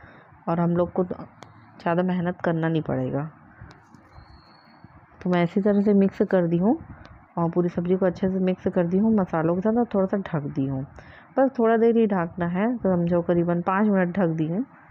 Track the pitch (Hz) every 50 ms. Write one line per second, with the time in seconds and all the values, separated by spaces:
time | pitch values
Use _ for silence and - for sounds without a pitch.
0 | - - - - - - - - - - 170 170 170 170 170 170 175 170 - -
1 | 185 180 - - - - - - - - - - - - - - - 175 170 175
2 | 180 185 180 180 170 180 180 - - 175 170 160 160 165 165 156 151 - 135 131
3 | 127 131 135 139 147 156 - - - - - - - - - - - _ - -
4 | - - - - - - - - - - - - - - - - - - - -
5 | - - - - - 185 180 175 175 165 - 208 190 214 202 202 196 214 202 196
6 | 196 190 - - 214 190 - 185 175 170 170 170 185 214 294 330 - - - -
7 | - - - - - - - 175 170 170 170 180 175 175 - - 175 175 185 185
8 | 196 180 175 - - 185 185 190 185 185 185 - - 190 185 190 175 170 180 190
9 | 214 226 220 214 185 - - 165 156 165 175 185 185 220 220 240 233 - - 196
10 | 190 190 - 202 185 - - 151 143 143 143 147 135 139 135 135 139 - - -
11 | - - - - - - - 262 269 262 262 - 226 220 226 220 226 233 226 233
12 | 226 202 196 185 170 170 - - 175 175 175 180 208 240 254 226 - 190 185 175
13 | 170 170 180 175 170 175 175 175 170 175 175 175 175 - 190 196 214 214 202 190
14 | 180 175 170 202 196 165 160 160 156 156 170 202 277 - - - - -